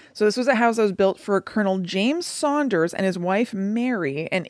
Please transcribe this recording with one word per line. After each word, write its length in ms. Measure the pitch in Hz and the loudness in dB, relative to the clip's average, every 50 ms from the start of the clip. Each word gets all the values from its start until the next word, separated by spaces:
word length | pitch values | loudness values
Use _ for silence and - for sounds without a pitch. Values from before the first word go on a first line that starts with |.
| - - _ | -20 -16 _
So 140 | - 208 | 0 0
this 100 | 214 202 | 2 2
was 100 | 247 254 262 | 2 2 2
a 80 | 262 | 2
house 200 | 214 240 233 226 | 4 4 2 4
that 60 | 233 220 | 2 2
was 100 | 208 185 | 2 2
built 260 | - 196 190 185 - | 4 2 2 2 0
for 220 | - - 202 190 | -2 -2 0 0
Colonel 380 | - - - 220 208 196 190 190 | 0 -2 -2 0 0 0 0 0
James 480 | 185 175 185 190 202 240 294 349 349 | -2 -2 -2 0 0 0 0 0 -4
Saunders 640 | - - - - 294 285 294 294 262 202 165 160 170 - | -6 -6 -4 -2 0 0 0 0 0 2 2 2 0 0
and 140 | - 190 | -2 -2
his 120 | 190 180 180 | -2 -2 -2
wife 360 | 175 180 190 208 247 - - | -2 0 0 0 0 -2 -2
Mary 720 | 190 196 202 214 233 240 254 254 208 170 139 135 147 160 - | -4 -4 -2 -2 -2 0 0 -2 -2 -2 -4 -4 -4 -6 -4
in 160 | - 185 - - | -4 -4 -4 -2